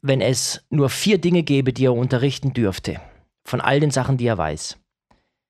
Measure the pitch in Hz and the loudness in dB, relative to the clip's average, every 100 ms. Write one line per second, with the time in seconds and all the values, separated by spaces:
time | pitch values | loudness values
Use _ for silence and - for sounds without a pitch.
0 | 135 135 110 131 - - _ 147 139 - | 2 2 2 0 -2 -8 _ 0 0 0
1 | - 202 165 175 156 139 127 117 131 120 | 2 2 4 2 2 2 2 2 2 2
2 | 127 127 139 131 139 120 107 95 - 85 | 0 0 0 -2 -4 0 -2 -2 -8 -10
3 | - _ _ _ - 120 - 139 151 135 | -12 _ _ _ -8 -4 0 0 0 0
4 | 123 131 120 107 80 76 - - _ _ | -2 0 0 0 -2 -6 -10 -16 _ _
5 | _ _ _ _ _ | _ _ _ _ _